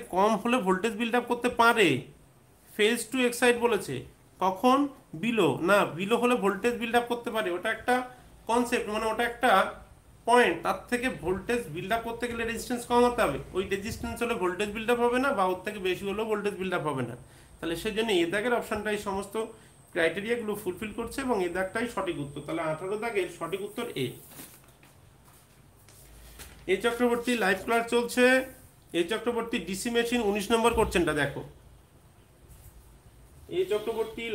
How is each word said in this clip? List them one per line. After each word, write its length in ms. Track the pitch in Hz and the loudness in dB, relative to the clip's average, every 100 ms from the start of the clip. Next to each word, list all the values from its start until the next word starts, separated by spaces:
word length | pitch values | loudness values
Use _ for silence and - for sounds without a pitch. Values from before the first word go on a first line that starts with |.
| - 175 | -2 2
কম 160 | 214 220 | 2 2
হলে 160 | 240 247 190 | 2 0 2
voltage 280 | 185 226 208 | 0 0 -2
build 140 | 233 240 | -2 -2
up 60 | 240 | -2
করতে 180 | 240 240 240 | -2 -2 4
পারে, 260 | 233 226 170 123 - - - _ _ _ - - | 4 6 4 2 -4 -20 -20 _ _ _ -12 2
fails 280 | 214 233 - | 2 2 -2
to 60 | 262 247 | 0 0
excite 320 | 240 247 240 233 | 4 2 4 2
বলেছে। 300 | 202 - 123 123 - _ - | 0 -2 -8 -10 -20 _ -2
কখন? 340 | 185 185 254 269 285 - - 156 | 0 4 4 6 2 -4 -14 -4
Below, 280 | 226 226 160 123 170 | -2 4 4 4 4
না, 80 | 202 190 147 | 4 4 -2
below 200 | 202 233 | 0 2
হলে 120 | 247 247 | 2 2
voltage 320 | 196 196 240 240 | 0 0 -2 -2
build 140 | 233 240 | 0 0
up 60 | 240 | 0
করতে 180 | 240 240 220 | -4 -4 -4
পারে, 120 | 185 175 | -2 -2
ওটা 140 | 220 220 | -4 -4
একটা 200 | - 254 254 - - - - | 0 0 0 -12 -20 -16 0
concept, 380 | 240 240 226 202 214 | 0 2 0 -2 -2
মানে 100 | 220 | -2
ওটা 120 | 220 240 | 0 -2
একটা 180 | - 254 190 208 - - - - - - | 2 4 6 4 -4 -18 -20 -20 -8 4
point। 280 | 247 208 165 185 | 6 6 2 -2
তার 140 | 190 - | -4 -2
থেকে 160 | 240 254 - | -2 -2 -4
voltage 380 | 160 190 - 240 156 160 | -4 -4 -2 -4 -4 -8
build 160 | 190 233 | -2 -2
up 60 | 233 | -2
করতে 160 | 226 233 | -6 -6
গেলে 140 | 233 226 | -4 -4
resistance 320 | 226 - 240 - | -4 -4 -6 2
কম 100 | 240 240 | 6 6
হতে 140 | 233 185 | 4 2
হবে, 140 | 131 - 185 | 0 -4 -4
ওই 80 | 196 190 | -2 -4
resistance 420 | 214 - 240 233 | -4 -8 -8 -4
হলে 120 | 233 208 | -2 0
voltage 260 | 180 180 208 220 | 0 0 -4 -2
build 140 | 220 | 0
up 60 | 240 240 | 2 2
হবে 140 | 247 277 | 2 0
না, 40 | 208 | 2
বা 60 | 185 | 0
ওর 80 | 180 208 | 0 -6
থেকে 140 | 202 185 | -4 -2
বেশি 160 | 175 196 | -2 -2
হলেও 160 | 196 220 | -4 -2
voltage 240 | 208 202 185 | -2 -2 -4
build 140 | 190 151 | -4 -2
up 60 | 147 | -2
হবে 140 | 131 117 | -2 -4
না। 60 | 123 - - - - | -8 -16 -20 -20 -10
তাহলে 180 | 165 170 | -6 -4
সেই 120 | 220 208 | -4 -2
জন্য 120 | 226 185 | 2 2
এ 40 | 165 | 2
দাগের 200 | 202 240 233 | 0 0 0
অপশনটা 300 | 220 214 208 208 | -2 -4 -2 -4
এই 60 | 208 | -4
সমস্ত 280 | 190 196 220 220 - - - - | -6 -6 -6 -8 -10 -20 -20 -8
ক্রাইটেরিয়াগুলো 600 | 175 165 175 214 240 214 202 | 0 0 0 -4 -4 -2 -4
fulfill 300 | 185 180 214 202 | -4 -6 -8 -6
করছে 180 | 226 - 262 | -6 -4 -2
এবং 120 | 214 175 | 0 0
এ 20 | 180 | -2
দাগটাই 300 | 190 226 240 - | -4 -4 -4 -4
সঠিক 220 | 180 143 | -4 -4
উত্তর। 180 | 143 143 160 | -8 -10 -8
তাহলে 160 | 165 160 | -4 -4
আঠারো 240 | 156 185 214 | -4 -6 -4
দাগের 260 | 233 202 165 - | -2 -2 -4 -6
সঠিক 220 | 160 190 196 | -8 -6 -8
উত্তর 180 | - 240 143 | -8 -8 -4
এ। 20 | 123 - - - - - - - - - - - - - _ - - - - - - - - - - - - | -6 -6 -18 -18 -20 -20 -20 -20 -20 -20 -20 -20 -20 -20 _ -20 -20 -20 -20 -20 -20 -20 -20 -20 -20 -14 -2
এ 20 | 190 240 | 0 0
চক্রবর্তী 460 | 233 247 233 247 240 | 2 2 2 0 0
live 140 | 190 196 - | 2 0 2
class 180 | 233 233 | 0 2
চলছে, 300 | 240 240 247 247 262 262 - - - - 165 | 0 0 4 6 6 2 -12 -20 -20 -6 -2
এ 20 | 175 | 0
চক্রবর্তী 460 | 220 240 233 233 240 170 | -2 -2 -2 -2 -4 -4
ডিসি 200 | 190 240 233 | -6 -2 0
মেশিন 260 | 233 240 202 | 2 0 0
উনিশ 160 | 208 196 | 0 2
number 180 | 233 226 233 | 4 4 2
কোশ্চেনটা 340 | 214 185 156 147 | 2 2 2 2
দেখো। 200 | 139 - - - - - _ - - _ - _ - - - - - - - - - - - 175 | -2 -4 -14 -18 -20 -20 _ -20 -20 _ -20 _ -20 -20 -20 -20 -20 -20 -20 -20 -20 -20 -8 -2
এ 20 | 185 | 0
চক্রবর্তী 520 | 208 226 220 214 - 233 | 0 -2 -4 -4 -4 -4